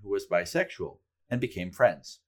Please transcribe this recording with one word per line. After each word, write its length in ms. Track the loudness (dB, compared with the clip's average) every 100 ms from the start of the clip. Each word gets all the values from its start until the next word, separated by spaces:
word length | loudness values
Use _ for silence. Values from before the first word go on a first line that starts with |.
who 80 | -4
was 180 | -4 2
bisexual 680 | 0 2 -2 -4 -6 -10 -10 _ _ -6
and 120 | -4
became 300 | -2 -4 -8
friends. 480 | 4 4 4 -12 -20